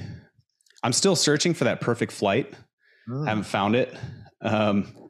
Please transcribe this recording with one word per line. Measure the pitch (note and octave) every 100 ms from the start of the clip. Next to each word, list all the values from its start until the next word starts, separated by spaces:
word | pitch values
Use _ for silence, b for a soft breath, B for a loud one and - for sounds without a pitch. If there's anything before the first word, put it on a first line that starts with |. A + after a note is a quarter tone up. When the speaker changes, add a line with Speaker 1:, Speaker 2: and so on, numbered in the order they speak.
| B B B _ _ _ _ _
Speaker 1:
I'm | A#2+
still | A#2 G3 E3
searching | - D3 F3
for | D#3+
that | B2 F2+
perfect | - A2+ A2+
flight. | - G2+ G#2+ - - - _ b b b
Speaker 2:
Mm. | C3 D3
Speaker 1:
Haven't | G#2+
found | F#2 G#2+ G2+ A#2
it. | - - B B B -
Um, | F#2+ G#2+ G#2+ G2+ F#2+ - -